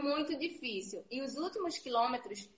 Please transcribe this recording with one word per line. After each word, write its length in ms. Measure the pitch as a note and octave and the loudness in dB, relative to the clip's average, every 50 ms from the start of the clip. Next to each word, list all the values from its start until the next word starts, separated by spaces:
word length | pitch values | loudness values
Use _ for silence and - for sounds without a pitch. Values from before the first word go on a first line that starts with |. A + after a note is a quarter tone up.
muito 380 | C#4+ C#4+ D4 D#4 C#4+ E4+ D#4 C4+ | 4 4 4 4 2 2 0 0
difícil. 680 | D#4+ E4 - - C4 A#3+ G#3 F#3+ - - G#3 - - - | 0 -2 -2 -4 -4 -2 -2 -2 -4 -4 -6 -8 -8 -6
E 120 | A#3 C4 | -4 -4
os 140 | C#4 B3 - | -2 -2 -2
últimos 420 | D4 E4+ F#4+ - G#4+ F#4 E4 - - | -2 -2 -2 0 0 -2 -2 -2 -4
quilômetros 720 | - C4 A#3+ A#3 A#3+ A#3+ B3 B3 - - - - - - - | -2 2 4 4 4 4 2 0 -4 -6 -8 -10 -10 -14 -18